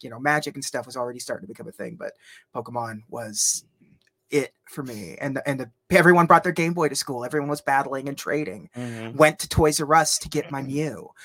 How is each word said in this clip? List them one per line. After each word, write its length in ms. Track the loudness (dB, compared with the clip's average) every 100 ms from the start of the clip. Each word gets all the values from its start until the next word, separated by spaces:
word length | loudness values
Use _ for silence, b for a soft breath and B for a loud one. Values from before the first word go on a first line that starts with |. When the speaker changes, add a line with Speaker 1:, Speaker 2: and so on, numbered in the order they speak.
Speaker 1:
you 80 | -16
know, 100 | -4
Magic 360 | 0 0 -2
and 100 | -8
stuff 220 | -6 -6 -8
was 100 | -6
already 220 | -6 -6
starting 280 | -8 -8 -10
to 60 |
become 160 | -14 -16
a 40 |
thing, 240 | -12 -12 -10
but 120 | -14 -14 B B _
Pokemon 480 | -12 -8 -8 -8 -10 -12
was 560 | -12 -8 -2 -2 -2 -10 _ _ _ _ _ _
it 220 | -2 -2 _ -14
for 160 | -10
me. 340 | -10 -10 -12 -8
And, 180 | -6 -4 -4
and 120 | -4
the, 100 | -6 _ 4
everyone 360 | 8 8 8 8
brought 160 | 6
their 100 | 6
Game 220 | 0 -2
Boy 140 | 0 0
to 40 |
school. 300 | -2 -6 -6
Everyone 240 | -4 -4 -2
was 140 | -4
battling 460 | 0 0 0 -4 -6
and 80 | -8
trading. 500 | -4 -4 -4 -10 -12 -10
Speaker 2:
Mm-hmm. 400 | -8 -8 -6 4
Speaker 1:
Went 220 | 4 4
to 100 | -2
Toys 320 | 4 4 2
R 140 | 4
Us 240 | 4 4 0
to 100 | -2
get 220 | -6 -4
my 100 | -8
Mew. 480 | -4 -4 -4 -6 -14 B